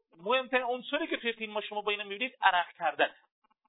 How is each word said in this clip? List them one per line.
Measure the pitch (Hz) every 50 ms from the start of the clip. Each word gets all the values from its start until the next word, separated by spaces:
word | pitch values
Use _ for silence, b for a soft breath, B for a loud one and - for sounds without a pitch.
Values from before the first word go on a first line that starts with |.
| _ _ _
مهمترین | 165 170 202 240 262 254 220 262 254 254
عنصری | 240 247 254 247 - 277 302 330
که | 302 330
توی | 311 - 233 226
فیلم | 226 220 214 208 214
شما | 208 - 214 208
با | 202 208
اینا | 208 202 208
می‌بینید | 202 196 202 247 262 - _ -
عرق | 190 185 175 170 - - -
کردن. | 175 160 - - 156 - - - _ _ _ _ _ _ _ _ _